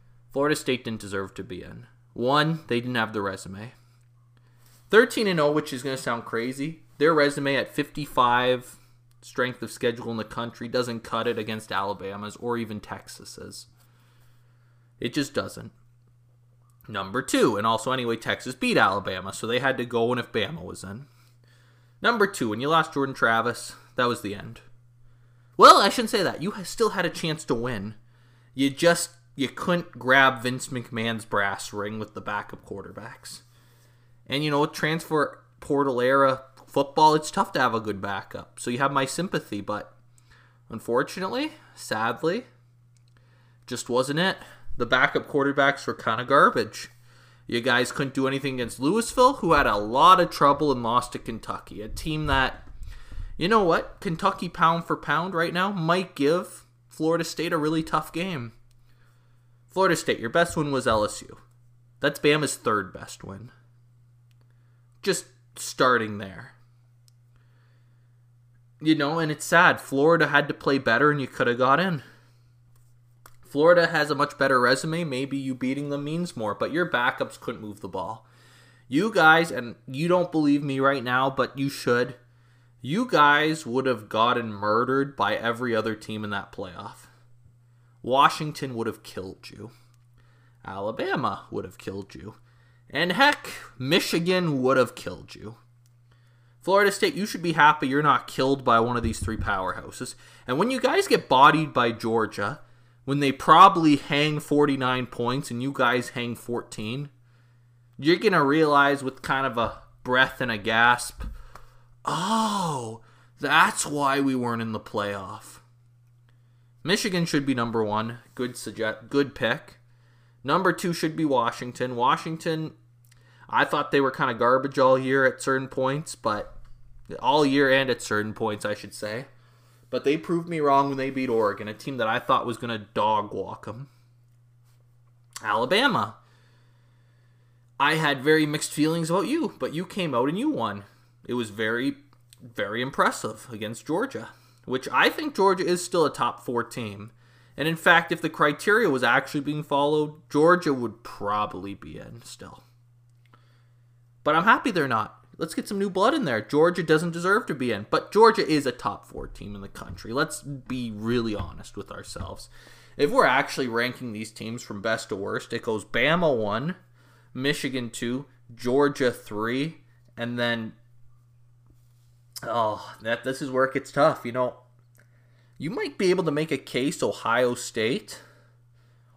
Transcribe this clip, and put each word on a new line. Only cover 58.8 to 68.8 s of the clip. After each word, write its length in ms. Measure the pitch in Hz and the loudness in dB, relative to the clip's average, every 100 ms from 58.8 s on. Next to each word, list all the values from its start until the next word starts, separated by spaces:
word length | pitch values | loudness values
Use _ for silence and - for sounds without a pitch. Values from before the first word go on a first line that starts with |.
| _ _ _ _ _ _ _ _ _ | _ _ _ _ _ _ _ _ _
Florida 280 | 180 190 160 | 0 2 2
State, 240 | - - | -2 -2
your 100 | 113 | 0
best 260 | 165 170 170 | 2 2 0
win 160 | 147 | -2
was 140 | 135 120 | 0 2
L 180 | 110 | 2
S 160 | 104 - | 0 -4
U. 160 | - - _ _ _ _ _ - | -16 -20 _ _ _ _ _ -4
That's 180 | 143 147 | -4 0
Bama's 380 | 147 151 143 - | 2 4 2 -2
third 380 | 120 104 95 | 0 0 -2
best 280 | - - - | -10 -18 -16
win. 280 | 98 98 117 - _ _ _ _ _ _ _ _ _ _ _ _ _ _ | -16 -16 -16 -20 _ _ _ _ _ _ _ _ _ _ _ _ _ _
Just 240 | - - - _ _ - | -4 -4 -6 _ _ -14
starting 600 | - - 131 120 107 104 | -8 2 4 4 0 -8
there. 380 | 98 95 - - _ _ _ _ _ _ _ _ _ _ _ _ _ _ _ _ _ _ _ _ _ - | -10 -14 -20 -20 _ _ _ _ _ _ _ _ _ _ _ _ _ _ _ _ _ _ _ _ _ -6